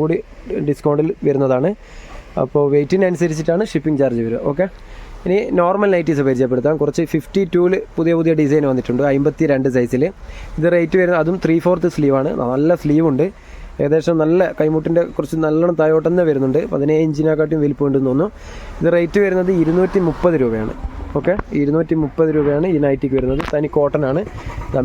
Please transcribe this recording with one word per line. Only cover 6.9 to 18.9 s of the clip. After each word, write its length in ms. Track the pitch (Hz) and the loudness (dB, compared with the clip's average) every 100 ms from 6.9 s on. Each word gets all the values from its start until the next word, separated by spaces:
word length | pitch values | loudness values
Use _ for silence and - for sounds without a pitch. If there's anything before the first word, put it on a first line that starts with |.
| - 160 | -2 -2
ഫിഫ്റ്റി 280 | 160 - 196 185 | -2 -2 -2 0
ടൂവിൽ 200 | 175 180 185 - - | 2 2 0 -4 -2
പുതിയ 160 | 165 165 | 0 2
പുതിയ 140 | 165 156 | 2 2
ഡിസൈൻ 260 | 147 151 143 | 2 2 2
വന്നിട്ടുണ്ട്, 320 | 127 120 123 143 | 0 -2 0 2
അമ്പത്തിരണ്ട് 580 | 139 147 143 156 135 135 127 | 2 0 0 0 2 2 0
സൈസിൽ. 260 | 123 127 165 - - - - - | 0 0 -2 -4 -18 -16 -12 -2
ഇത് 100 | 165 175 | 2 2
റേറ്റ് 200 | 165 190 | 2 2
വരുന്നത് 180 | 180 175 | 2 2
അതും 140 | 156 185 160 | 0 0 0
ത്രീ 120 | 165 175 | 2 2
ഫോർത്ത് 240 | 180 170 - | 0 0 0
സ്ലീവാണ്, 360 | 147 135 139 127 123 | 2 2 0 -2 -2
നല്ല 200 | 131 156 175 | 0 0 0
സ്ലീവ് 220 | 151 147 165 | 2 2 2
ഉണ്ട്, 140 | 131 180 - - - - - | 2 -2 -4 -20 -18 -16 -4
ഏകദേശം 340 | 143 160 170 165 | 0 2 2 2
നല്ല 280 | 156 175 180 - | 2 4 2 0
കൈമുട്ടിൻ്റെ 400 | 156 156 156 170 170 - | 0 0 0 0 0 -4
കുറച്ച് 180 | 151 160 156 | -4 -2 0
നല്ലോണം 280 | 156 175 160 | 2 2 2
താഴോട്ട് 260 | 156 160 160 | 2 2 2
തന്നെ 160 | 180 165 | 2 2
വരുന്നുണ്ട്, 320 | 135 131 143 - | 2 2 0 0
പതിനേഴ് 320 | 143 143 156 160 | -2 2 2 2
ഇഞ്ചിനെക്കാട്ടും 520 | 147 156 151 156 156 147 | 2 2 2 2 2 0
വലിപ്പമുണ്ടെന്ന് 440 | 135 143 135 135 | 0 0 0 0
തോന്നുന്നു. 200 | 135 117 - - - - - | 0 -2 -4 -18 -16 -14 -4
ഇത് 80 | 165 | 0